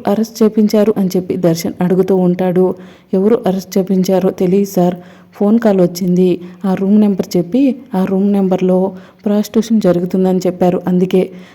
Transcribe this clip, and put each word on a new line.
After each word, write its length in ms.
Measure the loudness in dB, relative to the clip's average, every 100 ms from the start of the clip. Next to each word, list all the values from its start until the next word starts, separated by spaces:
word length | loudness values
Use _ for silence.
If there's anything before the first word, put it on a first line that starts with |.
| -2
అరెస్ట్ 300 | -2 -4 0
చేపించారు?" 540 | 0 2 2 2 0 0
అని 120 | -2
చెప్పి 260 | -2 -4 -2
దర్శన్ 380 | 0 0 -4 -4
అడుగుతూ 340 | 0 0 2 2
ఉంటాడు. 500 | 0 0 0 0 0 -2 -12 -20 _
"ఎవరు 240 | -2 2 0 0
అరెస్ట్ 240 | -4 -4
చేపించారో 580 | -4 0 0 0 0 0
తెలియదు 400 | 0 0 0 0
సార్, 260 | 0 0 -2 -10 -20 -20
ఫోన్ 220 | -4 0 2
కాల్ 200 | 2 2
వచ్చింది. 460 | 2 0 0 2 2 0 -6 -8 -4
ఆ 60 |
రూమ్ 240 | -2 2 4
నెంబర్ 280 | 4 0 -2
చెప్పి 320 | -4 -2 0 0 -2 -4 -4
ఆ 60 |
రూమ్ 240 | -2 0 0
నెంబర్లో 460 | 0 0 0 2 0 0 -4 -16 _
ప్రాస్టిట్యూషన్ 600 | -2 -2 0 -2 0 2
జరుగుతుందని 580 | 2 0 0 0 0 0
చెప్పారు, 380 | -2 0 0 0 0
అందుకే 360 | 0 0 0 -2 -6 -20